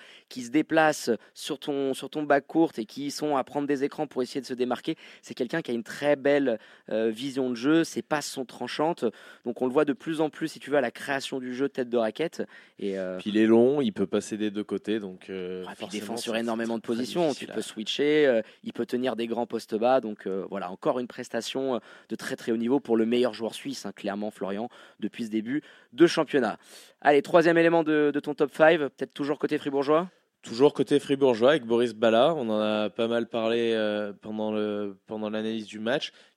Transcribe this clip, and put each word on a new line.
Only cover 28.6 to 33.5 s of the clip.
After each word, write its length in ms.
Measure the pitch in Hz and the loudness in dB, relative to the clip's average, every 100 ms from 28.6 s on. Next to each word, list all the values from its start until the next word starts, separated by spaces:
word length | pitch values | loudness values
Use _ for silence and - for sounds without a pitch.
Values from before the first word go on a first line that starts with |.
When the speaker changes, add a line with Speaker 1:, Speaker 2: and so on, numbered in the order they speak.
| 156 165 135 | 6 6 0
Speaker 1:
peut-être 240 | - 131 | -6 -10
toujours 240 | - 143 147 | -6 -6 -4
côté 220 | - 151 | -2 -2
fribourgeois ? 500 | 147 135 139 156 185 _ _ _ | -2 -2 2 2 0 _ _ _
Speaker 2:
Toujours 320 | - 117 143 | -6 4 4
côté 260 | - 135 143 | 4 2 0
fribourgeois 520 | - 139 135 113 123 | 2 2 4 6 4
avec 140 | 147 113 | 4 2
Boris 280 | 117 120 | 2 2
Bala, 400 | 107 113 113 143 | 2 4 6 4
on 160 | 160 113 | 2 -2
en 100 | 107 | 0
a 300 | 107 107 107 | 0 0 -2
pas 180 | 110 117 | -2 -2
mal 200 | 117 113 | -2 -2
parlé, 460 | 117 113 | -2 0